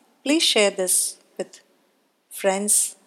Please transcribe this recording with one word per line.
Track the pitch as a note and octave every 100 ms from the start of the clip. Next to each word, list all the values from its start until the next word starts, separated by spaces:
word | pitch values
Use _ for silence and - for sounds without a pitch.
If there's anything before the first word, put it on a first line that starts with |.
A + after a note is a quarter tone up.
| _ _
please | C4+ D#4+
share | - A3 G3+
this | F#3+ F#3 - - - _ -
with | F3+ - _ _ _ _ _ _ _
friends, | - G3 G3 G#3 - - -